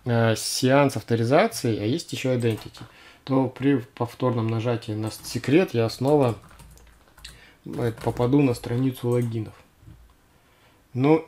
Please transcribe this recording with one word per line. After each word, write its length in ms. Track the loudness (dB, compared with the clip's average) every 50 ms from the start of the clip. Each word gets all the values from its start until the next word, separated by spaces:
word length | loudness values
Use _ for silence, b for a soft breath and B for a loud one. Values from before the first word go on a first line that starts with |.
| -4
э, 320 | 0 2 2 4 2 2
сеанс 600 | 0 -2 -6 -4 0 2 4 4 6 4 4 0
авторизации, 800 | -2 -4 -2 -2 0 0 2 4 2 2 2 -2 -4 -2 -2 -2 -2
а 60 | -2
есть 280 | -2 -2 -4 -6 -8
еще 220 | -10 -6 -2 -2 0
Identity, 480 | 0 0 0 -2 -2 -8 -14 -18 -18 -20 -20 B B B B B B B
то 240 | 0 0 0 0 0
при 300 | -4 -2 0 2 2 0 -2 -6 -8
повторном 500 | -8 -6 -6 -4 -2 -2 -2 0 0 -2
нажатии 460 | -2 -2 -2 -2 -2 -4 -4 -4 -6
на 180 | -6 -4 -6 -6
с-, 100 | -8 -10 -12
секрет 500 | -8 -8 -6 0 2 4 4 4 2 0
я 140 | 0 0 0
снова, 480 | -2 -2 0 2 4 4 4 2 0 -4 -10 -20 -20 -20 -20 -20 -20 -20 -20 -20 -20 _ _ _ _ -20 B B B B B B B B B
э, 280 | -12 -6 -4 -4 -4 -4 -4 -6
попаду 380 | -4 -2 0 0 2 4 4
на 120 | 4 4 2
страницу 540 | -2 -4 -4 -2 0 0 -2 -2 -2 -2 0
логинов. 460 | 0 0 0 -2 -4 -6 -8 -8 -12 -20 -20 _ _ _ -20 -20 -20 -20 -20 _ _ _ _ _ b b b b b b b b b b b _
Ну 320 | -4 0 4 4 4 4 2